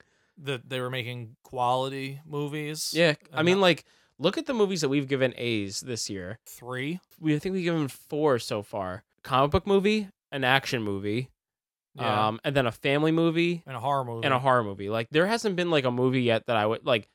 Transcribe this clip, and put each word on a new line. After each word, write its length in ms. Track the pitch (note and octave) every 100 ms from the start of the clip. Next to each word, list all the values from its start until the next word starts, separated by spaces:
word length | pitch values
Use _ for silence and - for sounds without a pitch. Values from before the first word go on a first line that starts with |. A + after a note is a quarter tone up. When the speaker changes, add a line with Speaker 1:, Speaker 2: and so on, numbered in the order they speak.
| _ _ _ -
Speaker 1:
That 300 | C#3 C3 -
they 100 | C3
were 100 | B2+
making 460 | C3 A#2 B2 A2+ B2
quality 800 | - B2+ B2 B2+ C3 C3+ C3+ C#3
movies. 680 | D#3 D3 D3 D3+ D3+ D#3 -
Speaker 2:
Yeah, 200 | - E3+ D3 _
I 60 | -
Speaker 1:
And 60 | E3
Speaker 2:
mean, 100 | F#3+
Speaker 1:
not 60 |
Speaker 2:
like, 220 | F#3+ D3+ - _ _ -
look 180 | D3+ A#3
at 80 | D#4
the 80 |
movies 260 | A#3+ G3+ F#3+
that 80 | D3
we've 180 | C#3+ C3
given 240 | C3+ C3 -
A's 440 | A#2+ A2+ G2 F#2+
this 280 | B2+ A#2 -
year. 280 | G2 F2+ A2 -
Speaker 1:
Three? 520 | - A#2+ B2+ C#3 F3 _ -
Speaker 2:
We, 140 | D#3
I 40 | D3
think 140 | F#3+
we've 100 | F#3+
given 240 | F3 E3 C#3
four 500 | - - D3+ D3+ B2
so 240 | - A2
far. 420 | G2+ G#2+ F#2 F#2 _ _
Comic 280 | - C3 C#3+
book 160 | F#3 G3+
movie, 420 | G3 G3 G#3+ F#3+ _ -
an 120 | C#3
action 380 | C3 C3+ - B2
movie, 460 | G#2 G2 G#2 G#2+ C3 _ _ _ _ _ _
Speaker 1:
Yeah. 340 | - A#2 G#2+ A2
Speaker 2:
um, 120 | A2+
and 100 | D3+ C#3
then 100 | A#2+
a 60 |
family 400 | - C#3+ C#3+ D#3+
movie. 500 | D#3+ E3 D#3+ E3+ E3+ D3
Speaker 1:
And 100 | B2+
a 40 |
horror 240 | B2+ C#3
movie. 200 | B2 A2+
Speaker 2:
And 80 | B2+
a 40 | C3
horror 260 | C3+ B2
movie. 240 | G#2+ G2 G2+
Like, 200 | A2+ A#2
there 160 | D3+ F#3
hasn't 300 | A#3 A3+ F3+
been, 140 | F3
like, 140 | D#3
a 60 | C3
movie 320 | A#2+ B2+ C3
yet 240 | A#2+ A2+ -
that 100 | A2+
I 100 | G#2+
would, 180 | A2+ D3
like, 220 | A#2 -